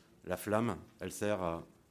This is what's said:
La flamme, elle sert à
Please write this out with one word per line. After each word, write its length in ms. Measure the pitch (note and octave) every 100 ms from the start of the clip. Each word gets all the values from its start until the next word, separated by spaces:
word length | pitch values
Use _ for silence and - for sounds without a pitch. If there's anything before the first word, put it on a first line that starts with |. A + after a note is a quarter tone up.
| - -
La 140 | - F2+
flamme, 400 | G#2 G#2+ A#2 E2 - -
elle 100 | F#2
sert 320 | - G#2 G2+
à 240 | F2 E2 - - _